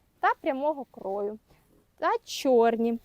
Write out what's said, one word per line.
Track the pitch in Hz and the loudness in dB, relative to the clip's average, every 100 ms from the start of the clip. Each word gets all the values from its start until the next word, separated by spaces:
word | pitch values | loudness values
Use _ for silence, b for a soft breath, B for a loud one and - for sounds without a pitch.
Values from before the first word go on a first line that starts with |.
| _ _ | _ _
та | 392 494 | -2 0
прямого | 311 269 294 285 - | -2 -2 -2 -4 -8
крою. | - 190 202 208 220 _ b b _ _ _ | -12 -6 -4 -4 -8 _ b b _ _ _
Та | 330 440 | -2 -2
чорні. | - - 277 240 233 226 233 233 | -4 -4 2 4 4 2 0 -2